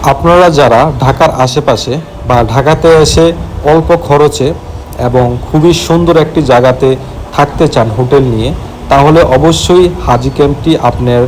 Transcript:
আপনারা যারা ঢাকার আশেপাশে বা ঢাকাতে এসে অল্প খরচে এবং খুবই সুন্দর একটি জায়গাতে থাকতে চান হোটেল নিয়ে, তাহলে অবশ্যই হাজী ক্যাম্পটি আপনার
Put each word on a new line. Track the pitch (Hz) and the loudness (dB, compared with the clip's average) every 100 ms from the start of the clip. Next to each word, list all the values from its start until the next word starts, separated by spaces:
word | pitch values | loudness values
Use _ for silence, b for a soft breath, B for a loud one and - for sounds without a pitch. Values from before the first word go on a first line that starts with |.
| - | -2
আপনারা | 139 170 175 180 147 | 0 2 4 4 4
যারা | 131 113 151 135 | 2 4 2 0
ঢাকার | 135 135 156 - 127 | -2 0 0 0 -2
আশেপাশে | 151 139 117 - 143 160 - - | 0 -2 -2 -4 -8 -8 -12 -2
বা | 123 113 | 0 0
ঢাকাতে | 120 139 156 165 160 151 | 0 0 2 4 4 4
এসে | 160 165 170 - - 151 | 2 2 0 -8 -4 0
অল্প | 160 160 170 - | 2 2 -2 0
খরচে | 143 147 - 131 165 - - - - 123 | 2 2 0 -4 -4 -12 -16 -14 -6 -2
এবং | 127 120 123 - | 0 0 -4 -4
খুবই | 156 160 165 - | 0 2 0 0
সুন্দর | 170 170 160 156 | 0 2 2 2
একটি | - 135 | -2 2
জায়গাতে | 123 127 127 135 131 B B - - | 2 2 2 0 -2 B B -8 -4
থাকতে | 147 - 156 | -2 0 -2
চান | 135 117 104 | 0 -2 -2
হোটেল | 123 139 131 | 0 0 0
নিয়ে, | 110 117 - B B - | -2 -4 -6 B B -2
তাহলে | 139 143 156 156 127 | 2 4 4 4 2
অবশ্যই | 156 160 - 180 180 - - | 2 0 2 2 2 -2 -2
হাজী | 120 131 131 | -2 -2 -2
ক্যাম্পটি | 143 143 160 156 120 | -2 0 -2 0 0
আপনার | - 123 120 | -2 -2 0